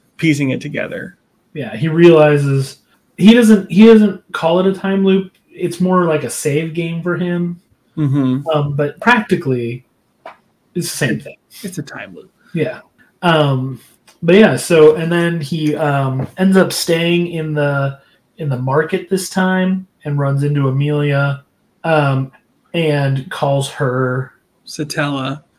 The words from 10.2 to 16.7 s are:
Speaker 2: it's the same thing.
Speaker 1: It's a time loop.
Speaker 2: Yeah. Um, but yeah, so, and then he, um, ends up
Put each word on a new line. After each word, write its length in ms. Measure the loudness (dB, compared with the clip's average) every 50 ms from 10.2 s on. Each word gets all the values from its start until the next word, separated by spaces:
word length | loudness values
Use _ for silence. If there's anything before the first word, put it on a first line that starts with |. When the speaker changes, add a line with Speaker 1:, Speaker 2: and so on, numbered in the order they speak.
| -20 -20 -20 _ _ _ _ _ _ _ -10
Speaker 2:
it's 160 | -8 -8 -8
the 80 | -6 -4
same 220 | -4 -4 -4 -6
thing. 160 | -8 -14 -20 _ _ _ -20 -16
Speaker 1:
It's 160 | -14 -14 -12 -12
a 60 | -14
time 320 | -14 -14 -16 -16 -18 -18
loop. 160 | -20 -20 _ _ _ _ _ -6
Speaker 2:
Yeah. 260 | -6 -4 -6 -6 -10 -16 _ _ _ _ _ _ _
Um, 600 | 0 2 2 2 2 2 0 -2 -4 -6 -10 -12 -16 _ _ _ _ _ _ _ 0
but 120 | 4 6
yeah, 200 | 6 6 6 4
so, 400 | 0 -2 2 4 6 8 6 6
and 160 | 4 0 -2
then 300 | 0 0 0 0 -2 -4
he, 340 | -6 -6 -6 -4 -2 -2 -2
um, 500 | -2 -2 -2 0 0 -2 -2 -4 -4 -6 -8 -4 -2
ends 180 | 0 2 4 4
up 140 | 4 2